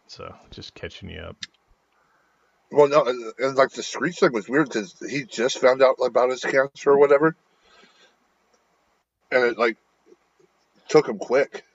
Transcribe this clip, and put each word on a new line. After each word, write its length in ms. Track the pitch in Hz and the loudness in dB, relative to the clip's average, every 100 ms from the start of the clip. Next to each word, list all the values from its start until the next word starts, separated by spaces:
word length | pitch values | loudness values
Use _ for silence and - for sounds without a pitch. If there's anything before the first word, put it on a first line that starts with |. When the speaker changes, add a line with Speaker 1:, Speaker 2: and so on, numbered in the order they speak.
| _ | _
Speaker 1:
so 280 | - 85 - _ | -20 -18 -20 _
just 240 | - - - | -20 -20 -16
catching 340 | 87 - 92 | -16 -16 -16
you 120 | 85 | -16
up. 140 | 85 - - _ _ _ _ _ _ _ _ _ _ _ _ | -16 -16 -20 _ _ _ _ _ _ _ _ _ _ _ _
Speaker 2:
Well, 160 | 139 143 | 2 4
no, 180 | 147 127 | 4 0
and, 280 | 127 113 - | -4 -10 -6
and, 160 | 135 131 | -2 0
like, 160 | 135 | 0
the 100 | 123 | -2
Screech 380 | - 143 175 175 | -12 -6 -6 0
thing 140 | 180 | 0
was 140 | 117 95 | 0 -2
weird 220 | 135 139 | -2 -2
'cause 260 | 113 95 - - | -4 -8 -12 -10
he 140 | 135 123 | -10 -8
just 320 | - 123 - | -4 -4 0
found 220 | 127 131 | 2 4
out 140 | 131 - 127 | 2 2 -2
about 240 | 120 127 | 0 0
his 140 | 127 | -2
cancer 480 | - 135 135 - 143 | -2 -2 -2 -2 2
or 80 | 143 | 4
whatever. 360 | 143 143 160 - _ _ _ _ _ _ _ _ _ _ _ _ _ _ _ _ _ _ _ | 6 4 2 -2 _ _ _ _ _ _ _ _ _ _ _ _ _ _ _ _ _ _ _
And 120 | 131 120 | 0 0
it, 120 | 113 | 0
like, 200 | 117 110 _ _ _ _ _ _ _ _ _ _ - | -2 -4 _ _ _ _ _ _ _ _ _ _ 0
took 220 | - - | 2 2
him 80 | 104 | -4
quick. 480 | - 127 139 - - | -2 0 -2 -6 -20